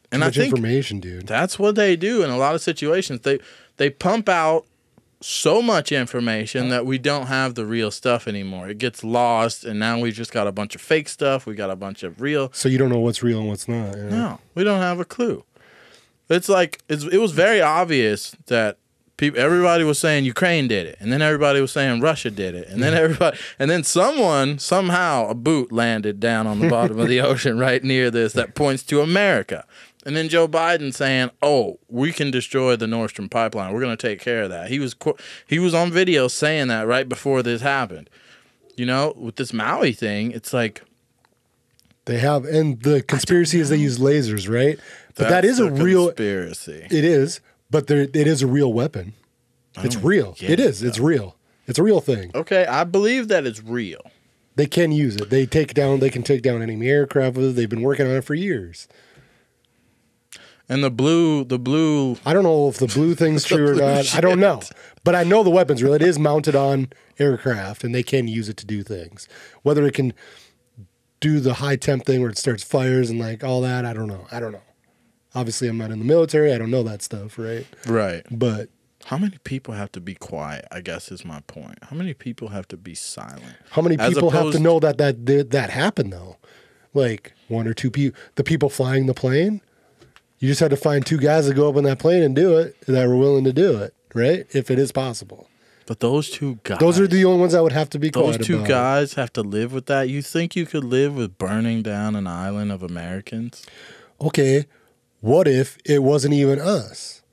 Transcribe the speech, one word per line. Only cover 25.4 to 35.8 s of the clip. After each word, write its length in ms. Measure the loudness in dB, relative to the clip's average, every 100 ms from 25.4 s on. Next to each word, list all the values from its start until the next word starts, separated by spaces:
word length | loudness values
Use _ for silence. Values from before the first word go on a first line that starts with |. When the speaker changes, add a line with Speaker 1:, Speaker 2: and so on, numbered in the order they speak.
| 0 0 0
Speaker 1:
landed 480 | 0 0 0 -4 -2
down 260 | -2 0 -2
on 140 | 0
the 100 | 2
bottom 300 | 2 0 0
of 80 | 2
the 120 | 2
Speaker 2:
<laughs> 100 | 2
Speaker 1:
ocean 260 | 0 0 0
right 260 | 2 0
near 280 | 0 0 2
this 220 | 2 0
that 200 | 0 -4
points 300 | -2 -2 -2
to 180 | -2 0
America. 640 | 2 2 2 0 -2 -10 -12 -20 -20 _ -6
And 80 | -4
then 140 | 2
Joe 180 | 2 4
Biden 460 | 2 0 0 -2
saying, 380 | -2 0 0 -2 -2
"Oh, 380 | 2 2 0 -6 _
we 220 | -4 -2
can 160 | -2 -2
destroy 460 | -2 -2 0 2 0
the 100 | -2
Nord 240 | -4 -4
Stream 180 | -8 -6
pipeline. 460 | -2 -2 -4 -6
We're 80 | -4
gonna 160 | -4 -4
take 220 | -6 -4
care 220 | -4 -2
of 80 | -4
that." 180 | -8 -6
He 80 | -4
was 160 | -4
qu-, 240 | -4 -4 -4 -10 -20 -4
he 100 | 0
was 160 | 2
on 180 | 2